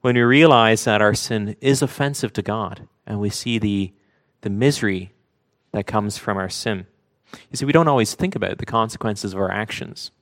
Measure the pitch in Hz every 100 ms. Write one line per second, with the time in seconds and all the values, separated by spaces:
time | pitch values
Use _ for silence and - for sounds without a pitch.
0 | 127 120 120 135 160 127 113 110 - 104
1 | 104 - - 110 104 104 - 135 139 -
2 | 143 143 110 - 101 110 101 104 - _
3 | - 107 104 - 120 117 107 101 95 _
4 | _ _ _ _ 104 98 139 147 107 95
5 | 92 _ _ _ _ _ _ 107 98 107
6 | 104 - - 98 92 - 117 101 95 _
7 | _ _ _ - _ 131 139 147 160 139
8 | 110 - 185 196 95 - - 113 110 -
9 | 113 101 101 95 95 98 107 - - -
10 | - _